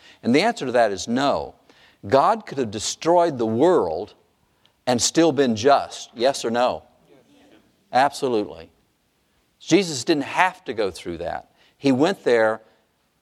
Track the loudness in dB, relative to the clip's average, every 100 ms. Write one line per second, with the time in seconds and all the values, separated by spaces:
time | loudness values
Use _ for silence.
0 | -20 _ 0 0 0 -2 -2 0 0 -2
1 | -4 -2 -2 -2 -6 -14 _ _ _ _
2 | 2 4 4 0 -4 -6 -6 -6 -8 -4
3 | 2 2 2 0 -2 2 4 4 0 -4
4 | -10 _ _ _ _ _ _ _ -2 0
5 | 0 2 4 4 0 2 2 2 0 -12
6 | -16 -4 -2 -2 -4 0 0 -2 -12 _
7 | _ _ _ _ _ _ _ _ _ 0
8 | 0 -2 -2 -2 -4 -10 -20 _ _ _
9 | _ _ _ _ _ _ 0 2 2 -4
10 | -2 -2 -2 0 0 -2 -8 -4 -4 -6
11 | -10 -8 -8 -10 -14 _ _ _ 0 2
12 | 2 0 0 2 2 -2 _ _ _ _
13 | _ _